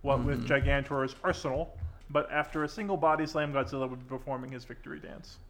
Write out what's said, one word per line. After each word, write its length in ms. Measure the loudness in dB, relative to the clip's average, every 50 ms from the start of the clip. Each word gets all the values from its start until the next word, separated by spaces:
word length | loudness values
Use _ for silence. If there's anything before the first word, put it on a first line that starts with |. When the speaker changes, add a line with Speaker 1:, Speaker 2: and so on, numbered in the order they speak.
| 4
Speaker 1:
what 200 | 4 2 4 4
with 240 | 2 0 0 2
Speaker 2:
Mm-hmm. 220 | 4 4 4 6 6
Speaker 1:
Gigantor's 460 | 4 4 2 0 0 0 0 0 -2 -2 0
arsenal, 520 | 0 0 2 0 -2 0 0 -2 -4 -6 -8 -8 -8 -8 -10 -14 0
but 220 | 2 2 2 4
after 320 | 0 0 0 0 0 -2 -2
a 60 | -2
single 280 | -2 -4 -2 -2 0
body 280 | 4 6 4 6 4 2
slam, 260 | 0 0 0 0 2 2
Godzilla 360 | 0 0 0 0 -2 -2 -2
would 100 | -4 -8
be 60 | -8 -8 -8
performing 340 | -8 -6 -6 -6 -6 -6 -8
his 120 | -10 -12 -12
victory 360 | -12 -14 -14 -10 -10 -10 -10
dance. 380 | -10 -12 -14 -14 -14 -16 -18 -18 -20